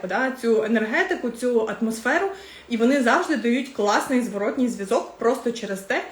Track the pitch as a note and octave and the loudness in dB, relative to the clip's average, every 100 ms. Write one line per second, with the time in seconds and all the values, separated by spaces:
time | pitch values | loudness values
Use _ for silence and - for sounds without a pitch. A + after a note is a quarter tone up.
0 | F#3 G3+ C4 B3+ A#3 G#3+ G#3+ A3+ A3 D#4 | -4 -2 -2 -2 0 2 2 2 2 0
1 | F#4 F4 A#3+ - B3 A#3 A3 G3+ A3+ A3+ | 0 -2 -4 -4 0 0 0 -2 -2 -2
2 | B3+ D#4+ G4 - - - - A#3 A#3 C#4 | 0 0 0 -6 -16 -18 -6 2 4 4
3 | A#3 D#4 E4+ C4+ A#3 B3+ - - G#3 A3+ | 4 4 2 0 2 0 -2 -2 2 2
4 | D4+ B3+ G#3 G3+ G#3+ C4+ B3 G3 G3 A#3 | 2 0 0 -2 -2 0 -2 -2 0 0
5 | - - A3+ C4 A#3+ - G3 F#3 - D4+ | -2 -2 0 2 -2 -4 -6 -6 -4 -4
6 | - | -4